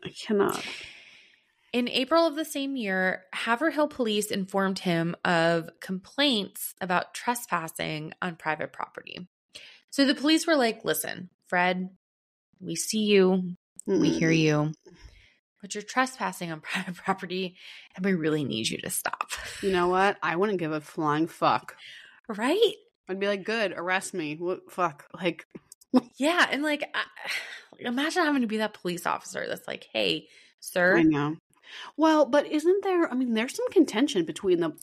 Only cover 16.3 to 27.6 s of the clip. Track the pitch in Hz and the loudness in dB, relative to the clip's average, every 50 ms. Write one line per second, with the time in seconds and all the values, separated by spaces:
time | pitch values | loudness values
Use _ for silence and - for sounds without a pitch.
16.3 | 185 - 180 165 160 156 - - - 190 185 185 175 - - 190 185 190 190 170 | -4 -6 -8 -8 -8 -8 -8 -6 -6 -6 -6 -6 -10 -6 -2 -2 -2 -2 -2 -6
17.3 | 180 185 185 175 - - - - - - - - - 185 185 202 185 165 151 160 | -4 -4 -4 -6 -8 -14 -20 -20 -20 -20 -20 -16 -8 -2 0 2 2 2 2 2
18.3 | 151 151 139 - - 110 113 - - - - - - - - - - - - - | 0 0 0 -2 -2 -2 -2 -4 -4 -4 -6 -6 -6 -4 -4 -4 -4 -4 -6 -6
19.3 | - - - - - - 202 196 190 180 175 180 180 185 190 202 - - - 165 | -8 -10 -10 -12 -10 -4 -2 0 0 2 2 2 4 4 4 2 2 0 -2 -2
20.3 | 165 175 202 220 196 175 170 156 156 151 151 - - 170 156 147 147 156 165 165 | 0 0 0 0 0 -2 -2 -2 -4 -4 -6 -8 -6 -2 0 2 2 2 0 -2
21.3 | - - 165 143 113 107 - - - - - - - - - - - - _ - | -2 0 2 2 2 2 -2 -6 -20 -20 -20 -20 -20 -20 -20 -20 -20 -18 _ -10
22.3 | 180 202 233 269 339 427 466 - - - _ _ _ _ _ - 185 196 196 202 | -6 -2 0 0 2 4 4 2 2 -2 _ _ _ _ _ -8 -6 -4 -2 -2
23.3 | 208 202 165 208 220 233 208 180 156 - 170 180 185 196 190 - - 180 156 147 | -2 -2 -4 -4 -2 -2 -2 -2 -4 -4 -4 -2 -2 -2 -2 -4 -6 -6 -6 -6
24.3 | 151 165 175 180 185 180 - - - 190 180 165 143 - - _ - 165 185 175 | -6 -4 -4 -4 -4 -4 -8 -10 -4 -2 -2 -2 -2 -6 -20 _ -10 -4 -2 -2
25.3 | 165 - - _ - - _ - - _ - _ - 247 - - _ - 269 311 | -2 -4 -10 _ -20 -20 _ -20 -20 _ -4 _ 2 2 2 2 _ -2 0 2
26.3 | 349 359 - - - 269 302 302 285 - - - - - - - - - - - | 4 4 2 2 2 -2 -2 -2 -2 -2 -4 -6 -6 -6 -6 -6 -8 -14 -10 -8
27.3 | - - - - - - | -8 -8 -8 -10 -14 -18